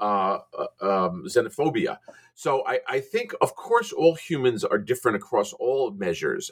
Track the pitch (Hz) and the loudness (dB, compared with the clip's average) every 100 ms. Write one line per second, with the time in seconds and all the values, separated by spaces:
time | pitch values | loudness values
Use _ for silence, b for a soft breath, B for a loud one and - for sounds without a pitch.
0 | 104 101 95 98 - - - - 98 95 | 0 2 0 -2 -6 -8 -8 -4 0 2
1 | 90 87 95 120 87 - 151 117 87 - | 0 -2 -2 0 0 -2 0 0 -2 -4
2 | B B B - 156 135 - 127 - 123 | B B B -8 -2 0 0 -2 -2 -4
3 | - 226 240 - - - - 233 214 - | -2 -6 -4 0 -2 -2 0 2 2 4
4 | 160 160 - 151 127 110 101 104 104 123 | 4 4 -2 2 2 2 0 0 0 0
5 | 120 101 - 110 101 - 110 135 123 101 | 0 0 0 0 0 -2 0 2 0 -2
6 | 92 82 78 - - | -4 -2 -2 -2 -4